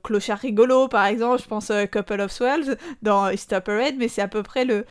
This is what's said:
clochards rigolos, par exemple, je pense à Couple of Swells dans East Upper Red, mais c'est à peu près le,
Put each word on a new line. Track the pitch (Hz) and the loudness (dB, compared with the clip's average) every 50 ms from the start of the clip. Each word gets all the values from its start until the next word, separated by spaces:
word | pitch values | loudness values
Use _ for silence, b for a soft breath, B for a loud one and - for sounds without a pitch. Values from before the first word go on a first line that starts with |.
| - | -4
clochards | - 214 202 - 226 208 196 | -2 -2 -2 -2 -2 -6 -4
rigolos, | - 269 208 208 240 254 254 262 269 | -4 0 4 4 6 6 6 4 4
par | 262 247 208 196 | 4 4 2 2
exemple, | 202 247 220 233 247 247 247 | 2 2 0 0 0 0 -2
je | - | -2
pense | - 220 208 202 - | -6 -8 -6 -2 0
à | 214 208 202 | 0 0 0
Couple | 196 - 208 196 - 208 202 | 0 -2 -4 -2 -2 -4 -4
of | 202 196 | -4 -4
Swells | - - 247 254 285 330 285 269 247 B B 339 262 B | -4 -2 0 0 0 0 0 -2 -4 B B -14 -14 B
dans | 214 214 202 196 196 190 | 0 2 2 2 2 0
East | 190 - - - 202 | -2 -4 -4 -4 -4
Upper | 190 190 214 208 220 254 | -4 -2 -2 -2 0 0
Red, | 262 262 | -2 -2
mais | 262 233 | -2 -4
c'est | 226 - 202 | -4 -2 -4
à | 202 | -4
peu | 196 - 214 202 | -4 -4 -6 -8
près | - - 262 254 | -4 -4 -2 0
le, | 254 220 208 208 - | 0 0 -2 -4 -6